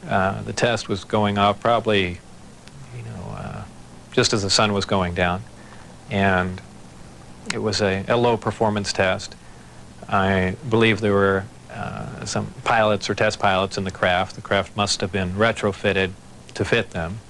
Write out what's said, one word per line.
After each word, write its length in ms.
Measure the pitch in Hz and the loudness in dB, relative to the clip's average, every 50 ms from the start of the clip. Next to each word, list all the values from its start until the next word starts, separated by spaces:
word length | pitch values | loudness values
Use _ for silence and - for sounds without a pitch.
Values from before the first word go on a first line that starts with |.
| - - | -6 -2
Uh, 340 | 107 101 95 95 101 107 104 | 0 0 2 0 -2 -4 -8
the 100 | 107 107 | -8 -2
test 340 | - - 120 117 107 - - | 0 0 2 0 0 -2 -4
was 160 | 107 92 - | -4 -6 -4
going 340 | - - 107 104 104 101 101 | -2 0 2 2 2 2 4
off 220 | 101 104 101 - | 4 4 2 2
probably, 600 | - 113 117 113 107 113 107 101 95 87 90 - - - - - - - - - - - - - - - - | 2 2 2 2 2 2 2 2 2 0 -4 -8 -12 -20 -20 -20 -20 -20 -20 -20 -20 -20 -18 -18 -18 -16 -14
you 80 | 123 117 | -14 -12
know, 320 | 113 113 - - 52 50 | -12 -12 -10 -10 -10 -10
uh, 280 | - 95 - - 107 104 - - - - - - - - - - | -10 -10 -10 -10 -12 -14 -14 -16 -18 -20 -20 -20 -20 -20 -2 0
just 180 | - 120 - | 2 2 4
as 120 | - 110 98 | 2 2 2
the 60 | 98 | 2
sun 220 | - - 113 104 101 | 4 4 4 4 4
was 120 | 98 95 | 2 0
going 280 | - 107 98 92 87 87 | 2 2 2 2 2 2
down. 300 | 90 90 87 87 95 113 - - - - - - - - - - - - - | 2 2 2 2 -2 -6 -12 -18 -18 -18 -18 -18 -18 -18 -18 -20 -20 -12 -4
And 520 | - 98 98 98 95 92 92 92 92 92 - - - - - - - - - - - - - - - - - - - | 0 4 4 4 4 4 2 0 -4 -8 -12 -16 -20 -20 -20 -20 -20 -18 -20 -20 -20 -20 -20 -20 -20 -18 -10 -8 -6
it 40 | 113 | -2
was 240 | 107 110 104 - | -2 -2 0 2
a, 240 | 107 98 95 98 98 - | 2 2 2 0 0 0
a 80 | 127 | 2
low 220 | 120 120 120 117 104 | 4 4 4 2 2
performance 560 | - 117 104 - 117 107 104 104 101 - - | 0 -4 -2 0 0 2 2 0 -2 -4 0
test. 420 | - 98 92 95 101 - - - - - - - - - - - - - - - - - - | 2 2 2 2 0 -4 -12 -14 -16 -20 -20 -20 -20 -20 -20 -20 -18 -20 -18 -18 -18 -8 -2
I 480 | - 98 95 95 98 95 92 92 92 - - 123 | 0 2 2 4 4 4 2 0 -2 -4 -4 0
believe 320 | 113 113 113 113 110 101 | 2 4 4 4 4 2
there 120 | 113 104 101 | 2 2 4
were, 300 | 101 98 98 98 95 95 - - - - - | 4 4 4 2 2 -2 -4 -16 -20 -18 -16
uh, 540 | - 117 - 101 98 107 107 - - - - | -10 -8 -8 -8 -8 -8 -10 -10 -10 -10 -10
some 280 | 110 - 110 107 104 - - - | -6 -4 -4 -4 -6 -10 -8 0
pilots 460 | - 120 113 110 107 104 98 - - | 2 4 4 6 4 4 2 0 -4
or 40 | 101 | 0
test 260 | - 113 107 104 - | 2 2 0 0 2
pilots 380 | - 101 95 92 95 95 - - | 2 2 4 4 2 0 -2 -4
in 60 | 98 | -4
the 80 | 95 | -4
craft. 440 | 95 - - 95 90 90 95 95 - | -2 0 2 2 4 2 0 -2 -6
The 60 | - | -14
craft 360 | 98 - 101 98 95 - - - | -4 0 0 0 0 -2 -2 -2
must 240 | 104 101 - - | -2 0 0 -2
have 100 | - 101 | -4 -4
been 220 | 95 98 92 90 92 | -2 -2 -2 -2 0
retrofitted 760 | 98 110 117 110 - - 104 95 - - 104 95 95 95 92 95 - - - - - - - - | 2 2 2 2 2 -2 -2 -2 0 0 0 2 2 0 0 -2 -10 -18 -20 -20 -20 -20 -16 -4
to 120 | - 101 | -4 0
fit 260 | - - 117 110 - | 2 2 0 0 -2
them 280 | - 92 82 82 98 113 - - | -6 -6 -6 -6 -6 -10 -12 -16